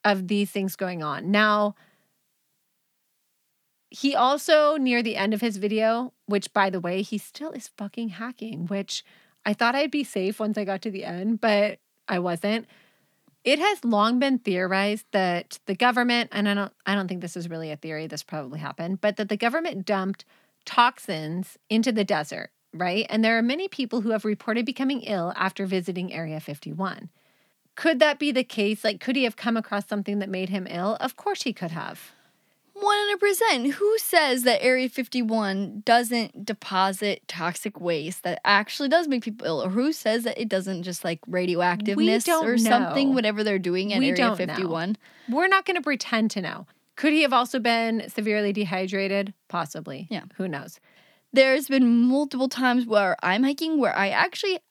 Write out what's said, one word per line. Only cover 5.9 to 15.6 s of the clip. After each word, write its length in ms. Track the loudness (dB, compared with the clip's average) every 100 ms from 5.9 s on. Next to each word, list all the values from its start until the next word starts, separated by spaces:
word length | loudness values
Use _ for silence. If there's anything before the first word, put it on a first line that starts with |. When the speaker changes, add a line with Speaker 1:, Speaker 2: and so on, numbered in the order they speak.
| 0 -4 _ -2
Speaker 1:
which, 260 | -2 0
by 180 | 0 2
the 100 | 0
way, 220 | -2 -4
he 160 | -4 -6
still 320 | -8 -12 -10
is 200 | -10 -14 -14
fucking 340 | -12 -8 -8
hacking, 560 | -8 -12 -10 -12 -8 -4
which 380 | -4 -6 -10 _ _ _ _
I 80 | -4
thought 220 | 0 2
I'd 160 | 2 0
be 140 | -2
safe 340 | -2 -2 -2 -2
once 180 | -4 -2
I 80 |
got 160 | -4 -4
to 80 | -6
the 140 | -8
end, 360 | -8 -6 -2 0
but 400 | 2 2 2 -2 _ _ -4
I 140 | -2
wasn't. 460 | -2 -2 -2 -4 -6 _ _ _ _ _ _ _
It 160 | 0 2
has 260 | 2 0
long 340 | 2 4 4 4
been 180 | 2 0
theorized 680 | 0 0 0 0 0 -2 -2
that 460 | 0 2 0 -4 -14